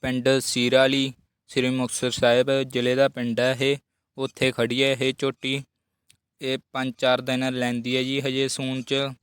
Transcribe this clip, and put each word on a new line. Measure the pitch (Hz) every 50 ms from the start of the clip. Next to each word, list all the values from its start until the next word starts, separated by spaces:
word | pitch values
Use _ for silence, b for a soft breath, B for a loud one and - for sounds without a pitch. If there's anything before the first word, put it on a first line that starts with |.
ਪਿੰਡ | - 131 127 127 123 131 135 135
ਸੀਰਾ | 123 - - 127 120 123 123 131
ਵਾਲੀ, | 135 135 135 139 135 135 127 _ _ _ _ _ _ _
ਸ੍ਰੀ | - 135 127 127
ਮੁਕਤਸਰ | 127 131 127 120 - - - 123
ਸਾਹਿਬ | 120 - - 120 120 123 127 135 135 135 135
ਜ਼ਿਲ੍ਹੇ | 131 127 127 120 123 127
ਦਾ | 131 135 135
ਪਿੰਡ | - - 120 120 117 110
ਹੈ | 123 127 131 120
ਇਹ, | 135 135 139 135 _ _ _ _ _ _ _ -
ਉੱਥੇ | 135 131 - - 139 131
ਖੜੀ | 123 - 117 117 123 127 135
ਹੈ | 135 135 120
ਇਹ | 127 131 135 _
ਝੋਟੀ। | - 135 131 _ - 131 135 143 135 _ _ _ _ _ _ _ _ _ _ _ _ _ _ _
ਇਹ | - 131 131 131 _ _
ਪੰਜ | _ 131 131 131 120 _
ਚਾਰ | - 127 127 123
ਦਿਨ | 123 131 131 127 131 131 127
ਲੈਂਦੀ | 127 123 120 120 120 117 123 127 131
ਹੈ | 127
ਜੀ | 131 135 139
ਹਜੇ | 131 139 131 135 135 131
ਸੂਣ | - - 135 131 131 131
'ਚ। | 123 - 143 135 139 139 135 _